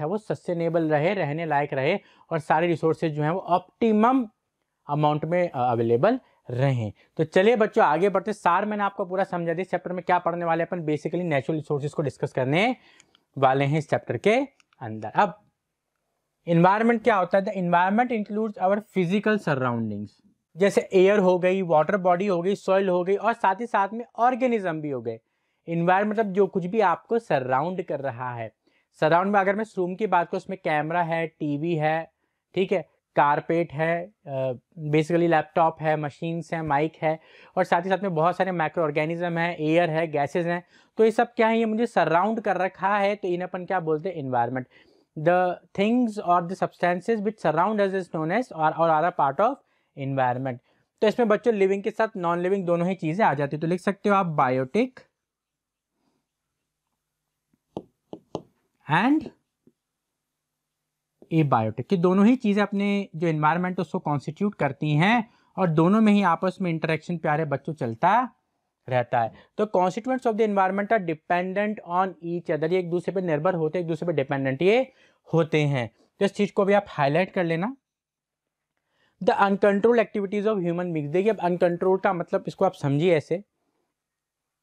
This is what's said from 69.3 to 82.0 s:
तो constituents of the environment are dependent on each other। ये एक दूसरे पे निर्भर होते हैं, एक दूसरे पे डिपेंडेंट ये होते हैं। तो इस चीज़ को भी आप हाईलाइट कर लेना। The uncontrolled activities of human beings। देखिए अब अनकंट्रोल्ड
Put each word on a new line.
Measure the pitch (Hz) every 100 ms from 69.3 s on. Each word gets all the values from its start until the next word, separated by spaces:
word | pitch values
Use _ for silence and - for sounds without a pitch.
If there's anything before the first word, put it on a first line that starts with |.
| - _ -
तो |
constituents | 214 185 180 220 254 262 240
of |
the | 214 214
environment | 196 190 196 202
are | 226
dependent | 170 156 - 175 185 190 214 214 170
on | 180 190 - 170
each | 175 175
other। | 151 160
ये | 185
एक | 175
दूसरे | 175 180
पे | 185
निर्भर | 180 147 180
होते | 175 156 180
हैं, |
एक | 165
दूसरे | 160 175
पे |
डिपेंडेंट | 143 135 139 135 135
ये | 180 240 262 _ _ _ -
होते | 165 160 156
हैं। | 147 135 110 _ _ -
तो |
इस | 196
चीज़ | - 202
को | -
भी | 196
आप | 202 202
हाईलाइट | - 143 156 190
कर | 190
लेना। | 170 165 214 269 _ _ _ _ _ _ _ _ _ _ _ _ _ -
The | 190 220
uncontrolled | 196 196 208 202 226 240
activities | 202 208 196 208
of | 208
human | 208 170 170 180
beings। | 156 143
देखिए | 180 208
अब | 196
अनकंट्रोल्ड | 175 180 175 175 185 190